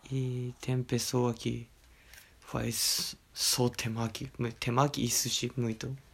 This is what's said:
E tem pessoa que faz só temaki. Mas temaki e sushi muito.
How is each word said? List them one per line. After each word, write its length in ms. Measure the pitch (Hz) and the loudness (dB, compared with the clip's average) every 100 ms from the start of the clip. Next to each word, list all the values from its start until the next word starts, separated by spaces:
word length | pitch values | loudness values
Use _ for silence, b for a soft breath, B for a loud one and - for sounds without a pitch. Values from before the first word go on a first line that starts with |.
| - | -4
E 440 | 135 127 123 123 123 | -4 -2 -2 -6 -6
tem 220 | - 127 | -2 0
pessoa 520 | 123 120 - 127 123 | 2 0 2 2 2
que 320 | 113 - 120 117 - - B B B B B | 2 -2 -4 -8 -18 -20 B B B B B
faz 800 | - - 117 117 - - - - - | -8 -4 -2 0 2 2 -2 -6 -16
só 360 | - - - 123 | -2 2 4 2
temaki. 600 | - 113 113 113 107 - - | 2 -4 0 -2 -2 -10 -4
Mas 160 | 120 | -4
temaki 500 | 113 - 120 143 139 | -2 0 4 4 4
e 60 | 117 | 2
sushi 420 | - 123 - 123 123 | 2 2 0 -2 0
muito. 400 | 120 110 127 135 - | -2 0 -4 -8 -10